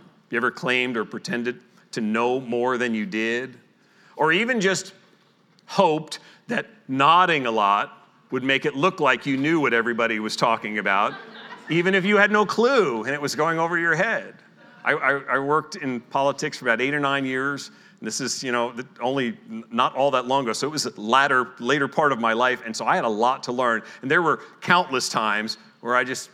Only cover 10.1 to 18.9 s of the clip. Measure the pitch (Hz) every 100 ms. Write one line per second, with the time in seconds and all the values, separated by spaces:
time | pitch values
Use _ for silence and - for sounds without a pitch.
10.1 | 110 107 - 127 113 107 107 101 98 113
11.1 | - - - - - - 165 175 196 190
12.1 | 208 208 214 208 - 240 269 165 113 113
13.1 | 147 143 123 156 160 170 175 170 160 220
14.1 | 190 98 - - _ - - - 147 135
15.1 | 139 135 127 139 151 151 196 143 120 -
16.1 | 139 139 135 156 - 123 113 131 147 143
17.1 | 139 135 131 139 139 - - - - 110
18.1 | - 127 - 131 120 120 120 131